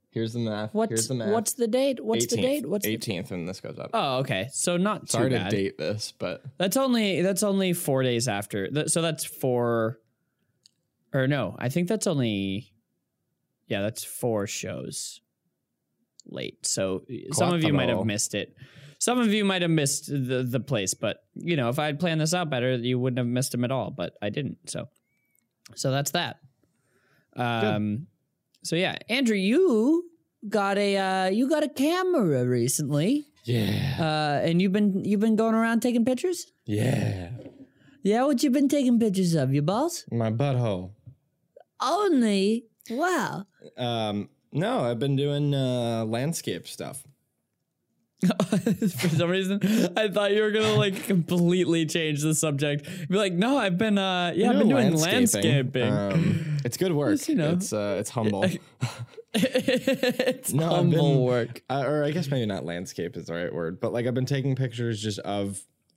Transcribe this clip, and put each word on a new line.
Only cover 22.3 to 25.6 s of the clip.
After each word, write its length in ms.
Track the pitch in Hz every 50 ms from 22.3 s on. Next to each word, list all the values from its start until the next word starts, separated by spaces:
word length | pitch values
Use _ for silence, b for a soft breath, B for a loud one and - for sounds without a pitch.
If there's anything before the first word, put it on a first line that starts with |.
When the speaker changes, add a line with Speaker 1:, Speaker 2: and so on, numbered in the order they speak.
| 170
Speaker 2:
out 160 | 180 175 151
better, 260 | 143 123 120 127 131
you 200 | 123 117 123 127
wouldn't 200 | 123 123 131 123
have 100 | 127 123
missed 260 | 120 123 123 131 - -
him 100 | 123 123
at 60 | 120
all, 200 | 135 131 107 90
but 220 | 135 - 87 - - -
I 80 | 104 107
didn't, 400 | 104 147 147 175 - - _ -
so. 180 | - - - - _ _ _ _ _ _ _ _ _ _ _ _ _ _